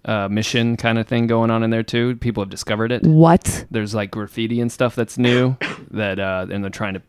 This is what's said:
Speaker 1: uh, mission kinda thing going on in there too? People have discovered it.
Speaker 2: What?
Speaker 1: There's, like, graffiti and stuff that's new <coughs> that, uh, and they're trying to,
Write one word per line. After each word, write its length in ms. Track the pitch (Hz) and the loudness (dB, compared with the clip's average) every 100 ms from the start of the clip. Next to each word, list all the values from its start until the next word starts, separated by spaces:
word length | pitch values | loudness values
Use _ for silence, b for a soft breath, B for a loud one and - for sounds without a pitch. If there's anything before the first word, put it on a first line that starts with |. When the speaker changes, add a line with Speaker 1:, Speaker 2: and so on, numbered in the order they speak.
| - | -6
Speaker 1:
uh, 200 | 107 98 | -4 -2
mission 480 | 107 107 123 117 117 | -2 0 0 0 0
kinda 280 | 117 113 | 0 0
thing 240 | 110 117 117 | 0 0 2
going 240 | 113 113 | 2 2
on 100 | 113 | 2
in 80 | 113 | 0
there 140 | 113 | -2
too? 320 | 113 120 123 117 | -2 -2 -2 -2
People 260 | 120 107 | -4 -4
have 80 | 98 | -6
discovered 400 | 98 - 107 113 | -8 -4 -2 -2
it. 140 | 123 | 2
Speaker 2:
What? 600 | 165 156 165 180 - - - | 4 8 8 6 2 -6 -6
Speaker 1:
There's, 240 | 113 104 | -6 -4
like, 160 | 107 101 | -4 -4
graffiti 500 | 110 101 - 113 117 | -6 -8 -4 -2 0
and 120 | 120 | -2
stuff 240 | - 123 123 | 0 -2 0
that's 220 | 113 131 | -4 2
new 380 | 123 123 127 127 - | 4 4 2 0 -6
<coughs> 160 | - - | -10 -10
that, 260 | 107 101 95 | -4 -4 -2
uh, 280 | 95 92 92 | -2 -4 -4
and 140 | 98 | -6
they're 60 | 98 | -6
trying 220 | - 104 | -6 -6
to, 80 | 95 | -6